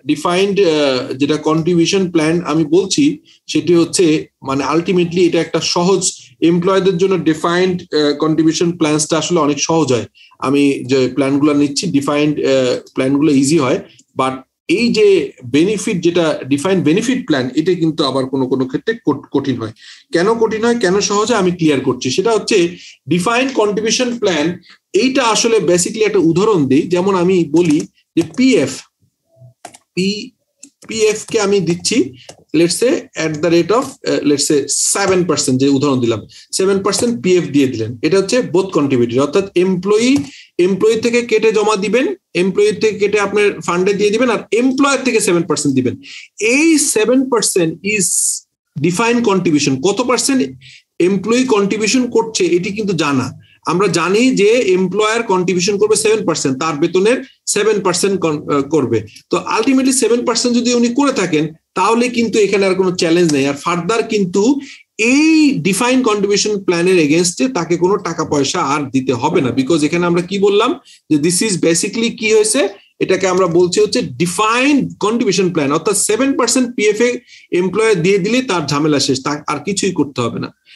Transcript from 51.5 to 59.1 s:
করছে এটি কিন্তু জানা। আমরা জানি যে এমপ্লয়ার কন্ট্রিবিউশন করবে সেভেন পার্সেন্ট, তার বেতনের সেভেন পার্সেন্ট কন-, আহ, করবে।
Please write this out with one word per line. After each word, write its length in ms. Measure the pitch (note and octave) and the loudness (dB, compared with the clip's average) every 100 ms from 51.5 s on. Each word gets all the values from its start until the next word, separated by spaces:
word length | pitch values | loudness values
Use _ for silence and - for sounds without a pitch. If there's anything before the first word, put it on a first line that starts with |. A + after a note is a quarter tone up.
| G#3 G3 G#3 G#3+ B3+ A#3+ | 2 0 -2 0 0 0
করছে 340 | A3+ - - | 0 -2 -2
এটি 260 | F3 F3 G3+ | 0 0 -2
কিন্তু 220 | G3+ G3 | -6 -4
জানা। 480 | D#3+ D3+ C3+ G#2+ - _ _ - | -2 0 -2 -4 -10 _ _ -4
আমরা 220 | E3+ G3+ | 0 0
জানি 420 | E3 E3 G3+ C4 | 0 0 2 2
যে 200 | F3+ G3+ | 4 4
এমপ্লয়ার 720 | B3 G3 F#3 F#3 G3 G#3+ A#3 | 4 2 0 0 0 0 0
কন্ট্রিবিউশন 560 | A#3 F#3 F3+ F3+ F3+ G3+ | 0 0 0 -2 0 0
করবে 180 | G#3 - | 2 2
সেভেন 300 | G#3+ A3 - | 2 0 0
পার্সেন্ট, 340 | D#3 C#3+ C3 | -2 -2 -2
তার 160 | D#3+ D3 | -4 -2
বেতনের 480 | E3+ F#3 G3+ C4 C4+ _ - | 0 2 2 0 -4 _ -6
সেভেন 340 | G#3 G#3 G#3 | -2 0 0
পার্সেন্ট 400 | F#3+ F3 G3 F#3+ | -2 0 -2 0
কন-, 320 | E3 D3+ - | -2 -4 -2
আহ, 100 | C#3+ | -4
করবে। 380 | C#3 D#3 B2+ A2 - | 0 0 0 -2 -4